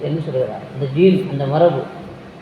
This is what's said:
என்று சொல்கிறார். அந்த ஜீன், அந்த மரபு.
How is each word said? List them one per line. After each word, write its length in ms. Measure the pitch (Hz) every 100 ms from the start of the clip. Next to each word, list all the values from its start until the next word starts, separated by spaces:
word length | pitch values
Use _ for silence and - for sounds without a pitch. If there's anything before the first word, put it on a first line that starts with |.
என்று 200 | 147 160
சொல்கிறார். 380 | 151 131 113 107 -
அந்த 120 | 131 135
ஜீன், 340 | 139 190 175 -
அந்த 160 | 139 135
மரபு. 340 | 151 170 147 - - - - - -